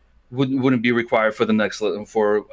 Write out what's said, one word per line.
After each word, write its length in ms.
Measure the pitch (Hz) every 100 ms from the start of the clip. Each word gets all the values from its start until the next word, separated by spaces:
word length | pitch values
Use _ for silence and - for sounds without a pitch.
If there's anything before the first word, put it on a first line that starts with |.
| _ _ -
would, 280 | 123 135 135
wouldn't 220 | 131 127
be 100 | 120
required 420 | 117 117 117 110 107
for 80 | 110
the 80 |
next 280 | 107 104 -
le-, 240 | 104 92 107
for 400 | 110 104 104 -